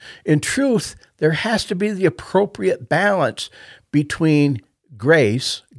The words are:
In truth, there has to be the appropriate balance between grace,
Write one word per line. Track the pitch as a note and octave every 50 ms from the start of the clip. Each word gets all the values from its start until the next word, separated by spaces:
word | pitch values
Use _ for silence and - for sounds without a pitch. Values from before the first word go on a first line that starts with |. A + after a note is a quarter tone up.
| - - - - -
In | - D3+ D3
truth, | - - - C4 C#4 C4+ A#3 G3+ - - - - _ _ _
there | - D3+ D#3
has | D#3+ - - A3 A3+ A3 -
to | - G#3
be | F3 G#3 G#3+
the | G#3 F#3 F#3+
appropriate | D#3+ - - - - - F#3+ G3+ G3+ - - G3 F#3 - - A#2+ -
balance | C#3+ E3 G3 G3+ G3 F3+ C#3+ A#2 - - - - - - - - - - _ -
between | - D3 C#3+ D3 - - E3 D#3+ D3+ D3 C#3+ C#3+ C#3 G#2+ - _ _ _ _ _ B2+ G2+
grace, | G#2+ C#3+ E3 D#3 B2+ G2+ A2 C3+ - - - - _ _ _